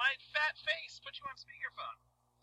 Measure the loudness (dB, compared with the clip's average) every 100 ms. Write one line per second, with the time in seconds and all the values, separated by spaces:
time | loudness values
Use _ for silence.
0 | 2 2 0 4 4 2 0 0 -2 -12
1 | -12 -8 -10 -10 -14 -8 -8 -6 -6 -8
2 | _ _ _ _